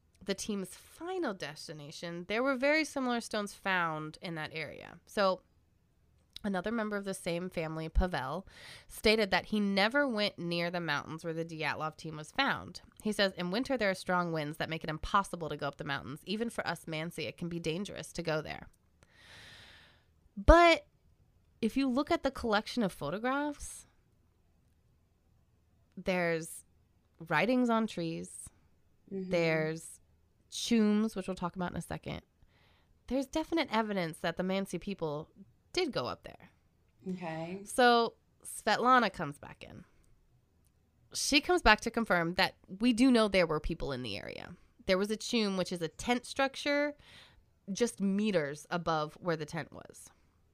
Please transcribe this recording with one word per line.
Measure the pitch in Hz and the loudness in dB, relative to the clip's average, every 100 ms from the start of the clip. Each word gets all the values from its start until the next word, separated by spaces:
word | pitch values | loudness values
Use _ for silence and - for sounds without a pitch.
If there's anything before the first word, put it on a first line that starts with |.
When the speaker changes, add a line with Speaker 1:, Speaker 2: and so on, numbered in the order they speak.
| _ _ | _ _
Speaker 1:
the | 190 | -6
team's | 196 - 202 185 | -4 -4 -6 -6
final | - - - 330 381 262 | -12 -20 -12 -6 -4 -4
destination, | 190 143 151 - 156 147 - 175 170 175 | -4 -10 -12 -14 -14 -14 -12 -10 -10 -4
there | 214 | 0
were | 269 254 | 2 2
very | 277 311 | 4 4
similar | 294 277 254 240 | 2 -2 0 -2
stones | - 214 202 | -2 -4 -6
found | - 190 185 170 156 156 156 | -6 0 2 2 -2 -6 -10
in | 185 | -8
that | 165 151 | -8 -6
area. | 160 147 50 50 - - | -6 -8 -10 -16 -20 -6
So | - 196 185 - _ _ _ _ _ _ _ _ - | 2 4 2 -4 _ _ _ _ _ _ _ _ -8
another | 208 190 202 | -4 -2 -2
member | 233 214 202 | -2 -2 -4
of | |
the | 196 | -4
same | 185 185 170 180 | -6 -4 -4 -4
family, | 180 160 160 160 | -4 -4 -4 0
Pavel, | - 185 156 131 165 - - - - - | 2 2 0 -4 -6 -10 -18 -20 -20 -18
stated | - 220 220 202 | 2 4 4 4
that | 185 - | 2 2
he | 214 | 0
never | 202 196 208 277 285 | 2 4 4 4 2
went | 214 208 - | 0 -2 -2
near | 170 170 170 | -2 -2 -2
the | 175 | -2
mountains | 165 143 - 160 | -2 -2 -4 -8
where | 170 | -6
the | 160 | -4
Dyatlov | 165 160 147 117 156 - | -6 -4 -4 -2 -4 -6
team | 165 151 | -12 -10
was | 156 | -6
found. | - 269 143 95 - - - | -2 0 -2 -6 -14 -20 -6
He | 214 | -4
says, | 208 196 190 | 2 2 2
"In | 175 | -4
winter, | 202 262 262 | -2 -2 0
there | 208 | 0
are | |
strong | 185 - 180 175 | 0 0 0 0
winds | 160 147 160 | -2 -4 -4
that | 143 | -4
make | 160 | -4
it | 151 | -6
impossible | 156 - 202 196 180 156 | -6 0 2 2 -4 -6
to | 147 | -4
go | 143 | -6
up | - | -6
the | |
mountains. | 160 139 90 147 - | -6 -6 -6 -12 -6
Even | 214 233 | -4 -4
for | - - | -4 -4
us | 170 | -6
Mansi, | - 156 165 - 139 | -6 -6 -6 -6 -8
it | - | -6
can | 175 | -6
be | 170 | -4
dangerous | 170 165 202 - 156 | -2 -4 -6 -8 -10
to | - | -6
go | 165 156 | -2 -2
there." | 147 71 - - _ _ - _ - - - - - - - _ _ _ _ - | -4 -10 -12 -20 _ _ -20 _ -20 -20 -20 -20 -20 -20 -20 _ _ _ _ 2
But | 196 330 339 320 - _ _ _ _ _ _ _ | 8 10 10 8 2 _ _ _ _ _ _ _
if | 220 262 | -2 0
you | 269 | 0
look | 240 302 | 0 2
at | 330 | 0
the | 277 | 0
collection | - 233 208 - - | -2 0 0 0 -2
of | 202 | -2
photographs, | - 143 190 240 277 294 285 - - - _ _ _ _ _ _ _ _ _ _ _ _ _ _ _ _ _ _ _ _ - | -2 -6 -4 -2 -2 -2 -6 -12 -16 -20 _ _ _ _ _ _ _ _ _ _ _ _ _ _ _ _ _ _ _ _ -8
there's | 190 180 170 165 165 - - _ _ _ _ _ 165 | -2 2 2 0 -2 -12 -20 _ _ _ _ _ -2
writings | 156 202 254 247 | 2 4 4 4
on | 226 220 | 2 0
trees. | - 165 165 180 - - - _ _ _ _ - | -2 -6 -6 -10 -14 -18 -20 _ _ _ _ -10
Speaker 2:
Mm-hmm. | 196 185 | -8 0
Speaker 1:
There's | 180 165 160 156 160 - - _ _ _ _ _ | 2 4 4 2 -2 -10 -18 _ _ _ _ _
tombs, | - - 233 208 208 220 202 | -8 2 4 6 4 2 -2
which | 185 | -6
we'll | |
talk | 180 175 185 | -4 -6 -4
about | 175 | -4
in | - | -4
a | |
second. | - 156 - - - _ _ _ _ _ _ _ - | -6 -8 -8 -10 -12 _ _ _ _ _ _ _ -4
There's | 254 269 | -2 -2
definite | 311 320 330 277 | -4 0 0 0
evidence | 214 214 196 165 156 | 0 0 0 -2 -2
that | 175 165 | -4 -2
the | |
Mansi | 185 190 196 170 | 0 0 -2 -6
people | - 190 160 147 - - 190 _ _ | -8 -6 -4 -4 -8 -18 -20 _ _
did | - 349 | -4 -2
go | 175 120 | -2 -4
up | 87 | -6
there. | - - - _ _ _ _ _ 190 | -12 -18 -20 _ _ _ _ _ -10
Speaker 2:
Okay. | 180 170 160 165 190 | -8 -8 -8 -8 -10
Speaker 1:
So | 208 - 247 233 233 - _ _ | -6 4 6 6 2 -4 _ _
Svetlana | - - - 202 240 254 214 | -16 -6 -2 2 6 6 4
comes | - 147 143 | -2 -8 -8
back | - - - | -16 -16 -18
in. | - - _ _ _ _ _ _ _ _ _ _ _ _ | -18 -20 _ _ _ _ _ _ _ _ _ _ _ _
She | - - - | -4 2 4
comes | - 359 | 4 4
back | 233 208 | 8 6
to | 233 | 4
confirm | 233 226 180 165 | -2 2 2 2
that | 180 180 - - 185 | 2 0 0 -14 0
we | 247 | 2
do | 220 262 | 6 6
know | 233 214 | 8 6
there | 196 165 | 4 4
were | 156 | 2
people | - 160 139 | -2 -4 -4
in | 127 | -6
the | 123 98 | -6 -8
area. | - 50 50 175 - _ - | -8 -12 -14 -16 -20 _ 0
There | 185 | 2
was | 208 | 2
a | 214 | -2
tomb, | - 240 208 190 | 0 0 2 0
which | 175 | -2
is | 175 | -2
a | 160 | -6
tent | - - 247 - | -6 0 0 0
structure, | - 269 - 294 285 294 294 - - - - _ _ - | 0 0 0 0 0 0 -4 -18 -20 -20 -20 _ _ -10
just | 190 233 - | 0 0 0
meters | 196 196 214 180 143 156 - | 0 2 2 2 0 -6 -4
above | 175 170 160 156 - | -4 0 0 -2 -4
where | 175 160 | -2 -2
the | 147 | -2
tent | 156 - | -6 -8
was. | - - - - _ _ _ _ | -12 -18 -20 -20 _ _ _ _